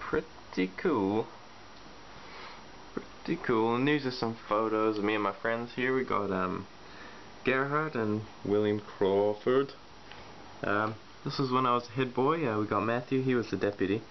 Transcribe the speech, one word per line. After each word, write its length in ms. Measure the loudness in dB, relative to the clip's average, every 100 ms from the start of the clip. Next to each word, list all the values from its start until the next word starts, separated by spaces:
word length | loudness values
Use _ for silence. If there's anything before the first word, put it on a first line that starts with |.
pretty 680 | -4 -2 -4 -10 -8 -2 -2 0
cool. 480 | 2 2 4 2 0 -6 -18 -20 -20 -20 -18 -18 -18 -18 -16 -14 -14 -16 -18 -18 -12
Pretty 440 | -12 -12 -12 -4 -4
cool. 320 | 2 2 4 4
And 100 | 4
these 200 | 2 0
are 40 |
some 260 | -2 -2 -4 0
photos 480 | 2 4 4 4 4
of 80 |
me 100 | 2
and 80 | 2
my 100 | 0
friends 380 | 0 0 0 -2 -2
here. 180 | 0
We 100 | 2
got, 260 | 2 0 0
um, 340 | 0 0 -2 -6 -14 -16 -16 -16 -16 -16 -6
Gerhard 500 | 0 2 2 0 0
and 280 | 0 0 0 -2 -8 2
William 340 | 4 4 2
Crawford. 960 | -2 0 4 6 4 2 2 4 2 -4 -18 -18 -18 -16 -16 -16 -16 -6
Um, 300 | 0 2 0 -2 -12 -10 -6
this 120 | -2
is 120 | 2
when 140 | 4 4
I 80 |
was 120 | 2 2
a 40 |
head 220 | -2 -2
boy. 340 | 2 2 4 2
Uh, 80 | 0
we 80 | 2
got 140 | 2
Matthew, 400 | 2 0 0 0
he 120 | 4
was 160 | 2 2
the 80 | 0
deputy. 420 | 0 2 2 2 -2